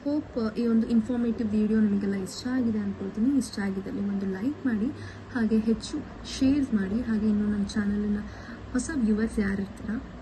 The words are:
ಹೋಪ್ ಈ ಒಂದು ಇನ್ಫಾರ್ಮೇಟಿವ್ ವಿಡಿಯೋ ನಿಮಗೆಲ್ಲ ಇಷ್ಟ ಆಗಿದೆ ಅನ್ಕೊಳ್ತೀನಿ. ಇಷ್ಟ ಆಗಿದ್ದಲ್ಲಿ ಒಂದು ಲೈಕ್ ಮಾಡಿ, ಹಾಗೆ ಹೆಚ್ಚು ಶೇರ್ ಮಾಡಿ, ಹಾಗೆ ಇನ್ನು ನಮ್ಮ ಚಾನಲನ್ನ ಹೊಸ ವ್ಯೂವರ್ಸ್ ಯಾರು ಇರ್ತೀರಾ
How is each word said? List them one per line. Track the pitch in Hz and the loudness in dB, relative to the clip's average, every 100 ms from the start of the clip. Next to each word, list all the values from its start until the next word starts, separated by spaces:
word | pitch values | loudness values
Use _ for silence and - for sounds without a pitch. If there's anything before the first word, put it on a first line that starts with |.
ಹೋಪ್ | 277 302 - - 220 226 | 0 -2 -2 -2 -2 0
ಈ | 233 | 4
ಒಂದು | 226 226 | 4 4
ಇನ್ಫಾರ್ಮೇಟಿವ್ | 233 220 247 240 226 220 | 2 2 0 0 0 0
ವಿಡಿಯೋ | 214 214 220 | 2 2 4
ನಿಮಗೆಲ್ಲ | 214 202 196 196 | 4 2 0 -2
ಇಷ್ಟ | 185 - 254 | -4 -6 -2
ಆಗಿದೆ | 254 233 214 | 0 0 0
ಅನ್ಕೊಳ್ತೀನಿ. | 202 190 196 214 240 285 | -2 -4 -6 0 2 2
ಇಷ್ಟ | 220 - | 0 -2
ಆಗಿದ್ದಲ್ಲಿ | 202 190 190 190 | -2 -2 -4 -4
ಒಂದು | 202 196 190 | -2 0 -2
ಲೈಕ್ | 190 233 302 262 | -2 -2 -2 0
ಮಾಡಿ, | 214 240 - - - - | 0 0 -4 -12 -14 -8
ಹಾಗೆ | 247 214 220 | -2 2 4
ಹೆಚ್ಚು | 220 220 - 302 - - - - | 4 0 0 -8 -8 -12 -10 2
ಶೇರ್ | 269 285 262 | 4 4 4
ಮಾಡಿ, | 214 190 214 | 2 2 0
ಹಾಗೆ | 240 220 214 | 0 2 2
ಇನ್ನು | 208 208 | 2 2
ನಮ್ಮ | 208 202 | 0 0
ಚಾನಲನ್ನ | 214 202 208 208 208 - - - - - | 0 0 0 0 0 -2 -12 -14 -14 -4
ಹೊಸ | 254 247 320 | -4 -2 0
ವ್ಯೂವರ್ಸ್ | 214 214 226 - | 2 2 2 0
ಯಾರು | 196 202 | 0 0
ಇರ್ತೀರಾ | 196 - - 226 - - | -4 -8 -6 -6 -6 -14